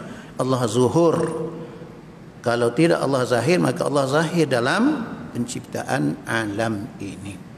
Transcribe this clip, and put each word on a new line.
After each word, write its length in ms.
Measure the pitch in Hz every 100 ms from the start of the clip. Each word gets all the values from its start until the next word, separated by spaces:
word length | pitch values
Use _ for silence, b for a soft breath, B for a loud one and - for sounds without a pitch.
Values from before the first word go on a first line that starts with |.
| - B B B
Allah 240 | 131 127 120
zuhur. 520 | 117 123 160 170 160 - - - - - - - - - - - -
Kalau 320 | 117 120 120
tidak 320 | 139 165 170
Allah 240 | 135 135 117
zahir, 320 | 120 123 175
maka 260 | 139 - 151
Allah 220 | 143 131
zahir 380 | 151 160 175 147
dalam 580 | 123 123 185 269 294 - - - 120
penciptaan 880 | 117 123 - 117 - 131 143 - -
alam 640 | 117 107 101 113 104 - -
ini. 540 | 98 87 98 98 -